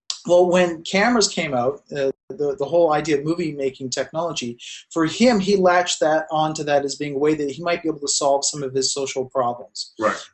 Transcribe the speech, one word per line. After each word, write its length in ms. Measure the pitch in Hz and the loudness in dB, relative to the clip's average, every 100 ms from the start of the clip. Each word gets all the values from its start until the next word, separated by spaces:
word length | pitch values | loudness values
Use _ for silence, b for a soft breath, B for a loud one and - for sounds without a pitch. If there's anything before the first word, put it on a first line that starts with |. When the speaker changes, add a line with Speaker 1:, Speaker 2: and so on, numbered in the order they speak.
| - - - | -10 -8 2
Speaker 1:
Well, 220 | 175 180 | 4 6
when 320 | 180 175 165 | 4 2 0
cameras 460 | - 190 226 240 190 | -4 0 2 4 2
came 260 | - 160 | 0 -2
out, 280 | 127 123 143 - | 0 -2 -2 -6
uh, 160 | 147 135 - - | -4 -4 -4 -8
the, 260 | 208 147 135 | -6 -4 -2
the 60 | |
whole 280 | 139 170 165 | 0 2 4
idea 260 | 151 156 143 | 2 0 0
of 60 | |
movie 280 | 151 170 160 | 0 -2 -4
making 380 | 143 135 135 131 | -2 -4 -4 -8
technology, 680 | 139 127 156 170 - 120 120 B B B | -6 -6 -4 -6 -4 -8 -10 B B B
for 120 | 165 | -2
him, 340 | 160 - 233 220 | 0 4 4 4
he 180 | 185 196 | 2 4
latched 440 | 180 202 208 - | 4 4 2 0
that 260 | 156 156 156 | 2 0 0
onto 340 | 156 156 156 | 0 0 -2
that 200 | 147 143 | 0 0
as 120 | 139 - | 0 -4
being 180 | 147 | -6
a 40 | 135 | 0
way 160 | 151 | 0
that 160 | 151 143 | 0 -2
he 120 | 131 | -4
might 200 | 170 175 | -4 -2
be 60 | 160 | -2
able 120 | 147 | -4
to 80 | 139 | -2
solve 360 | - 143 139 | 0 2 2
some 180 | - 147 | 0 -4
of 120 | 135 | -4
his 180 | 135 127 | -2 -2
social 340 | - 135 135 127 | -2 -4 -4 -4
problems. 680 | 135 120 120 - - - - | 0 -2 -2 -8 -12 -12 -2
Speaker 2:
Right. 160 | 107 B B | -2 B B